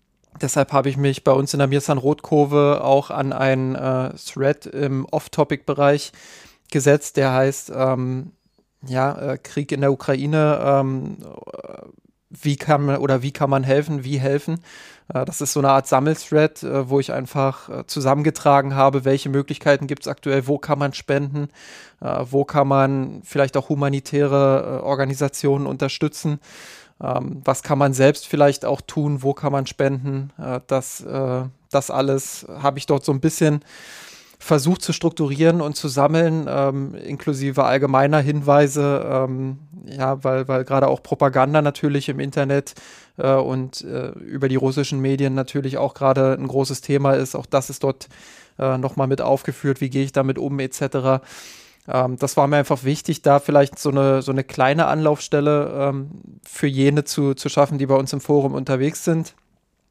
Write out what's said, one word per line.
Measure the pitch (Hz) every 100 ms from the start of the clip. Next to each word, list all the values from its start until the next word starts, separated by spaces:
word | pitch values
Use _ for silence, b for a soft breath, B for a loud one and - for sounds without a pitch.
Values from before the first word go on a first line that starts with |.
| _ _ _ -
deshalb | 139 151 135
habe | 139 135
ich | 135
mich | 139 135
bei | -
uns | 135 139
in | 143
der | 135
Mir | 143
San | 147 135
Rot | 135 151
Kurve | - 151 143 147 143 143
auch | 135 139 -
an | 143 135
einen, | 131 135 131 131 131
äh, | 131 131 131
Thread | - - 135 135 151 -
im | 135 143 135
Off-Topic-Bereich | 135 151 - - 147 143 - 143 143 147 - B B B B B B
gesetzt, | 151 135 147 - -
der | 135
heißt, | 127 135 139 - 131
ähm, | 131 127 127 127 175 _ _ _ _ _
ja, | 131 127 135 - 139
äh, | 131
Krieg | - - 143
in | 139
der | 139
Ukraine, | 135 - 135 143 156 151 147
ähm, | 139 139 135 131 143 - - - - - - - - - _ _ _
wie | - 151 139
kann | - 147 143
man, | 139
oder | 135 131
wie | 135
kann | - 139
man | 135
helfen, | 131 139 151 143
wie | 127 143
helfen? | 135 143 156 165 B B B B B
Äh, | 127 131
das | -
ist | 143
so | 147
eine | 139
Art | 135 -
Sammelthread, | 135 147 156 - 151 156 -
äh, | 135 135 127
wo | 139
ich | 131
einfach, | 127 127 147 135 - -
äh, | - -
zusammengetragen | 151 131 143 151 156 151 139 135
habe, | 135 135 135
welche | 131 135 139
Möglichkeiten | 135 139 147 151 139 143
gibt's | 147 -
aktuell, | 135 143 135 127
wo | 143
kann | - 143
man | 143
spenden, | - - 139 143 147 143 B B B B B
äh, | 127 131 127
wo | 135 139
kann | 151 139
man | 139 135 135 131 98
vielleicht | - 139 139 139
auch | -
humanitäre, | 143 139 139 - 143 143 139 135 135 - 131
äh, |
Organisationen | - 139 135 135 143 - 143 139 139
unterstützen, | 135 135 - 151 - 156 147 B B B B B B
ähm, | 135 127 131 135
was | 135 135
kann | - 143
man | 143
selbst | 131 135 143 -
vielleicht | 147 143 143
auch | 117 139
tun, | - - 147 143
wo | 135
kann | 139 147
man | 139 135
spenden, | - 139 139 139 135 139 -
äh, | 135 127 -
das, | 135 123 -
äh, | - 135 131 127 127 - _
das | 139 -
alles | 131 139 135 - - - -
habe | 139 135
ich | -
dort | 143
so | -
ein | 135
bisschen | 160 - 156 147 B B B B B B B B
versucht | - 156 143 180
zu | -
strukturieren | - 170 - 147 139 165 170
und | 151 143
zu | 151
sammeln, | 131 147 160 165 160 139
ähm, | 135 139 139 139 -
inklusive | - 143 - 135 139 135
allgemeiner | 123 135 139 135 143 151
Hinweise, | 139 147 143 143 143 147 143 139 -
ähm, | 131 131 131 135 139 151 175 -
ja, | 135 131 135
weil, | 135 131 131
weil | 131
gerade | 127 135 135
auch | 135
Propaganda | - 143 143 131 135 151
natürlich | 147 143 147 143 143
im | 135
Internet, | 139 147 135 139 - - B B B -
äh, | 135
und, | 135 131 131 131 -
äh, | - 127 127 -
über | - 135 135
die | 131
russischen | 131 135 139 139
Medien | 135 135 139
natürlich | 135 131 143 135 131
auch | 113
gerade | - 135 131 135
ein | 131 135
großes | 135 135 135
Thema | - 139 139
ist. | 135 131 131
Auch | -
das | 139 -
ist | 139
dort, | 135 131 - B B B B B
äh, | 131 131
noch | 127 -
mal | 135
mit | 135
aufgeführt, | 120 135 - 127 143 135
wie | 135
gehe | 135
ich | 135
damit | 143 135 135
um, | 143 139
et | 131
cetera. | - 139 139 131 131 B B B B B B -
Ähm, | 127 127 127
das | 143 -
war | 143
mir | 147
einfach | 135 139
wichtig, | 131 151 - 151
da | 147 139
vielleicht | - 147 139 -
so | 147
eine, | 139 139 135
so | 131
eine | 135
kleine | 131 - 131 151 147
Anlaufstelle, | 151 156 147 - 147 147 147 143
ähm, | 139 139 139 139 - - -
für | - - 147
jene | 135 175 151
zu, | - - 139
zu | 135 147
schaffen, | - 143 143
die | 135
bei |
uns | 135 135
im | 143
Forum | - 147 139
unterwegs | 135 131 131 143 143
sind. | - 165 160 _ _ _ _ _ _